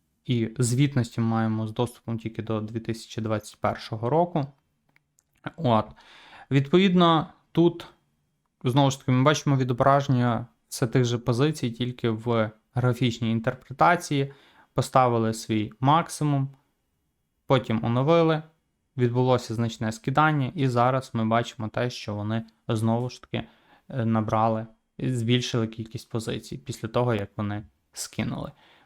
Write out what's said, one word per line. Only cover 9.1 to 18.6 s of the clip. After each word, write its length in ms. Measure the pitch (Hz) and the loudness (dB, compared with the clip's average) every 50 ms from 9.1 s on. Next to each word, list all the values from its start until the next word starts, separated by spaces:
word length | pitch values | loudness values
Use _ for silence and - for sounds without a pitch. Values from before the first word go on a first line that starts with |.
ми 120 | 127 127 131 | 2 4 4
бачимо 340 | 151 151 147 - 147 139 | 4 2 2 2 2 2
відображення 880 | 131 131 123 127 120 135 139 139 143 139 143 131 123 123 120 113 113 120 - _ _ _ _ | 2 2 0 0 2 4 4 4 4 2 2 2 2 2 2 0 -2 -4 -8 _ _ _ _
все 180 | - - 139 | -6 -4 -2
тих 180 | 113 - 135 123 | 0 2 2 2
же 120 | 117 120 | 2 0
позицій, 540 | 120 - 135 117 117 143 156 151 - - 120 | -2 -2 -2 0 2 2 0 0 -2 -6 -6
тільки 380 | 113 - 123 123 123 - - 117 | -4 -4 -6 -6 -4 -4 -2 -2
в 420 | 110 110 113 123 117 113 107 107 - _ _ _ _ | -2 -2 -2 0 0 0 0 -2 -4 _ _ _ _
графічній 580 | 123 123 123 120 - 131 120 110 - 120 110 | 0 0 0 0 0 0 -2 -2 -2 -2 -2
інтерпретації. 1040 | 110 113 113 - - - - - 135 - 160 165 180 175 - - 147 139 139 135 - - _ _ _ _ _ _ _ | -2 -2 -2 -4 -6 -6 -10 -12 -2 2 4 4 4 2 0 -2 -2 -2 -2 -4 -8 -14 _ _ _ _ _ _ _
Поставили 600 | 147 123 - - 135 127 123 120 113 113 110 110 | -4 -2 2 4 4 4 4 4 2 2 0 -2
свій 400 | 113 - - 110 110 104 107 - - | -4 -4 -2 -2 -2 -2 -4 -4 0
максимум, 720 | 127 139 151 165 170 - - - 151 147 143 139 135 139 - _ _ _ _ _ _ _ _ _ _ _ _ _ _ _ _ _ _ | 2 4 4 4 2 -2 -4 -4 -2 0 0 0 -2 -4 -8 _ _ _ _ _ _ _ _ _ _ _ _ _ _ _ _ _ _
потім 320 | - 135 127 - - 110 110 117 | 0 2 2 2 0 -2 -2 0
оновили, 600 | 117 117 123 135 151 170 170 165 160 160 156 160 - _ _ | 0 0 0 2 4 4 4 4 4 2 0 -4 -10 _ _